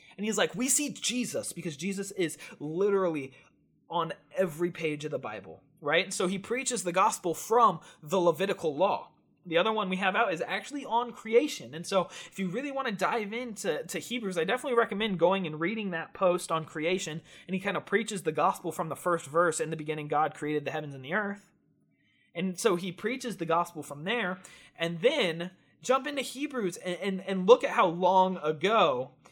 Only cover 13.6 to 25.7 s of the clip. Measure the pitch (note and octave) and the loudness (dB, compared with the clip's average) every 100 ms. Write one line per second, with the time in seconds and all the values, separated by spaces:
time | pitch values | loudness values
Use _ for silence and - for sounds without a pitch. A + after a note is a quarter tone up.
13.6 | G3 D3+ C#3+ F#3 - A#3+ G3+ F3 F3 B3 | -2 -2 -4 -8 -6 -6 -4 -2 0 0
14.6 | C#4+ A#3 A3+ G3 A3 F3 E3+ G3 E3+ D3+ | 0 2 2 0 -2 4 4 4 -2 -4
15.6 | F3 A3+ G3 E3 D#3 - F#3 - - D#3+ | -4 -2 -4 -6 -8 0 2 2 0 -4
16.6 | D#3 D#3+ D#3+ F#3 E3 D#3+ - - - F#3 | -4 -4 -2 -2 -4 -10 -12 -18 -6 -4
17.6 | G3+ F3+ - G3+ A3+ G3 D#3 D3 F3 - | -2 -4 0 -2 -2 -4 -2 2 2 2
18.6 | F3 F3 D#3+ - F3+ E3 C#3 D#3+ F3 D#3 | -4 -4 -6 -2 0 0 0 2 4 2
19.6 | D#3 D#3+ D3+ D3+ D3 D3 D3+ - D3 D3+ | -2 -4 -4 -6 0 2 0 0 -2 -2
20.6 | C#3+ D3+ D3 C3+ C3 G3+ G3+ G3+ _ _ | -2 -6 -6 -10 -4 -2 -2 -6 _ _
21.6 | _ _ _ _ _ _ _ E3+ F#3 F3+ | _ _ _ _ _ _ _ -4 -4 0
22.6 | A3 F3 F#3 E3+ G#3+ C4 B3 E3+ E3 E3 | 2 2 -2 -6 -6 -4 -6 -4 0 0
23.6 | E3+ D#3+ C#3+ C#3+ F3 A#3+ F#3 F#3 - - | 0 -6 -12 -8 -4 -2 -4 -6 -12 -20
24.6 | - - E3+ E3+ A#3 D#4 F3+ E3 F3+ - | -18 -4 -4 2 2 4 0 -2 -6 -12
25.6 | _ | _